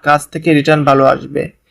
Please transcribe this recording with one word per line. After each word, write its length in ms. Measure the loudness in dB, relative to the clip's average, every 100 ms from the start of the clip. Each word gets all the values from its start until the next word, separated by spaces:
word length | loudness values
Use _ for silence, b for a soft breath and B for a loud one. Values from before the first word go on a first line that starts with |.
কাছ 240 | -2 -2 -2
থেকে 260 | -6 0
রিটার্ন 300 | 0 2 0
ভালো 220 | 2 2 2
আসবে। 520 | 0 -4 -8 -8 _ _